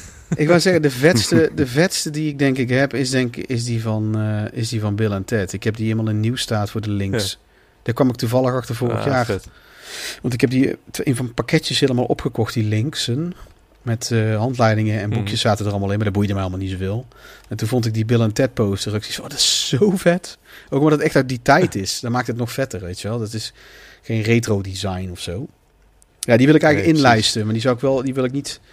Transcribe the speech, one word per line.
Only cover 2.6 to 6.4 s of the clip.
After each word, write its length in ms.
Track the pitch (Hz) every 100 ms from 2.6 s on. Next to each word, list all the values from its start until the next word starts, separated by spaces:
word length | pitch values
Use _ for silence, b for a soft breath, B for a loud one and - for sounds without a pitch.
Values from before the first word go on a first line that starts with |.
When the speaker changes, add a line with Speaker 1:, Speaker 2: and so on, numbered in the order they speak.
| 123
Speaker 1:
heb, 260 | 127 139
is 160 | 120 127
denk, 260 | 131 123 -
is 280 | - 120
die 180 | 120 113
van, 360 | 113 107 110 107
eh, 400 | 107 104 107 -
is 100 | 110
die 120 | 113
van 140 | 104
Bill 180 | 101 110
en 120 | 98
Ted. 280 | 95 113 92
Ik 120 | 101
heb 120 | 113 107
die 100 | 110
helemaal 220 | 110 110
in 120 | 107
nieuw 160 | 110
staat 340 | 127